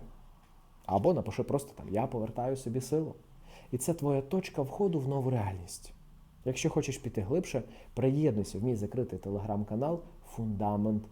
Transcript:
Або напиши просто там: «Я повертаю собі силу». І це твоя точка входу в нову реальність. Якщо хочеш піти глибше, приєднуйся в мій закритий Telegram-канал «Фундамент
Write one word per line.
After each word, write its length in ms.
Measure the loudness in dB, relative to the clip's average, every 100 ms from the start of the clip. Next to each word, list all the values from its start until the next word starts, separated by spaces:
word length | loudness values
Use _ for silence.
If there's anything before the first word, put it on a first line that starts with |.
| -4 -16 -20 -20 -20 -20 -20 -14 0
Або 280 | 4 6
напиши 280 | 4 0 -2
просто 300 | 0 0 -2 -10
там: 120 | -2
«Я 180 | 0 0
повертаю 500 | -2 -4 -2 -2 -2
собі 240 | -2 -4
силу». 340 | 0 0 0 -6 -18 -20 -20 -20 -6
І 80 | -2
це 160 | 0
твоя 280 | 2 2 2
точка 400 | 2 -2 -2 -2
входу 380 | -2 2 2 2
в 80 | 2
нову 220 | 2 2
реальність. 600 | 2 0 -4 -8 -12 -14 -18 -20 -20 -20 -6
Якщо 260 | -4 0 2
хочеш 280 | 2 0 -2
піти 220 | -4 -2
глибше, 420 | 0 0 0 -2 -4 -10 -8
приєднуйся 640 | 2 4 6 4 4 0 0
в 60 |
мій 120 | 0 2
закритий 420 | 0 -2 -2 -2
Telegram-канал 840 | -2 -2 0 0 0 0 0 -2 -6 -16 -12
«Фундамент 800 | -6 -4 0 2 2 2 2 -2